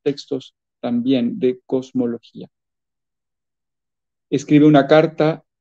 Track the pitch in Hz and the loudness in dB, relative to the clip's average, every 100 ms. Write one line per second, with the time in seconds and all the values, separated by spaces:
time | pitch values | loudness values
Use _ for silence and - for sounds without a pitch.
0 | 143 139 - 131 - _ _ _ 123 120 | -8 -8 -10 -12 -12 _ _ _ -6 -4
1 | 123 131 117 104 127 127 - 131 131 127 | -2 -2 -2 -2 -4 -4 -6 -6 -4 -6
2 | 120 117 _ - - _ _ _ _ _ | -4 -6 _ -20 -20 _ _ _ _ _
3 | _ _ _ _ _ _ _ _ _ _ | _ _ _ _ _ _ _ _ _ _
4 | _ _ - 139 - 151 151 143 139 156 | _ _ -8 -6 2 4 6 4 4 2
5 | 156 160 156 160 _ _ | 2 -2 -2 -2 _ _